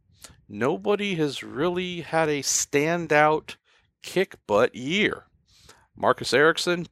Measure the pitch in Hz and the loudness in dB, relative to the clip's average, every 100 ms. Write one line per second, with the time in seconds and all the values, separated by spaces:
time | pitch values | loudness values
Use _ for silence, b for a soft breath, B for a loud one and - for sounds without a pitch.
0 | _ B B B _ 104 120 190 202 208 | _ B B B _ -4 -4 -2 -2 -2
1 | 202 175 151 127 110 110 170 180 185 175 | -2 -2 -2 -4 -10 -4 -4 -2 -6 -8
2 | 156 160 156 147 131 - - 147 151 170 | -4 -2 0 -2 -2 -4 0 0 0 -2
3 | 165 151 151 156 - - _ _ _ _ | 2 4 4 2 -4 -16 _ _ _ _
4 | - - 185 - - 104 123 - 127 185 | -6 -2 -2 -4 0 4 4 0 -4 0
5 | 175 - - _ _ b b b b - | 0 -2 -12 _ _ b b b b -2
6 | 101 123 120 123 151 160 - 175 165 | 0 0 2 4 4 2 -2 -4 -4